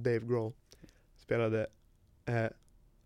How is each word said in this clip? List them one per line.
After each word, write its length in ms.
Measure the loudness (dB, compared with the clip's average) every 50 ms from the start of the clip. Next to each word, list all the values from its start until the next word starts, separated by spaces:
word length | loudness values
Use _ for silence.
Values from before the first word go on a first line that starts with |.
| 0
Dave 140 | 2 2 2
Grohl, 320 | 0 0 0 0 0 -2 -6 -10 _ _ -20 -20 -20 -20 -20 -20 _ _ _
spelade, 500 | -20 -6 -2 0 0 2 2 2 0 -2 -4 -6 -14 _ _ _ _ _ _ _ -12 _
eh, 220 | -2 0 0 0 -2 -4 -8 _ -20 -20 -20 -20 -20 _ _ _